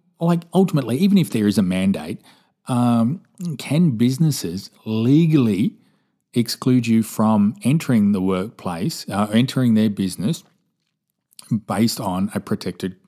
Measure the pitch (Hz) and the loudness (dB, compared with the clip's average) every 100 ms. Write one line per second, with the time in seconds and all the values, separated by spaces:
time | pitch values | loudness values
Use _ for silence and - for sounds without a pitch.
0 | _ - 170 170 - 180 190 143 113 127 | _ -4 0 0 0 2 2 2 -2 0
1 | 196 190 - 117 104 104 92 92 95 95 | 4 4 2 0 2 2 0 0 0 -2
2 | - 123 _ _ _ _ - 123 123 117 | -4 -12 _ _ _ _ -4 0 2 2
3 | 117 170 _ - 175 131 - 147 175 110 | 0 -2 _ -12 -10 -8 -2 2 2 2
4 | 120 131 160 131 90 92 - _ 110 110 | 0 2 0 0 -6 -8 -12 _ -6 -2
5 | 117 147 165 156 113 95 156 - _ _ | 4 4 4 4 2 2 -2 -4 _ _
6 | _ _ _ 120 113 - 131 127 117 113 | _ _ _ -4 -4 -2 0 2 2 0
7 | 110 - 110 110 104 - 117 160 - 117 | 0 0 2 2 2 0 -2 0 2 2
8 | 101 101 92 92 104 - 98 85 131 - | 2 2 0 -2 -4 -8 -10 -6 -6 -8
9 | - 101 104 110 127 131 123 110 107 101 | -6 -4 0 0 0 0 2 2 2 -2
10 | 95 87 101 165 _ _ _ _ _ _ | -6 -4 -4 -6 _ _ _ _ _ _
11 | _ _ _ - - 110 - 95 113 - | _ _ _ -16 -6 -6 -4 -2 -2 -2
12 | 104 90 101 101 - 107 95 - - 90 | -6 -4 -4 -6 -6 -8 -8 -8 -10 -10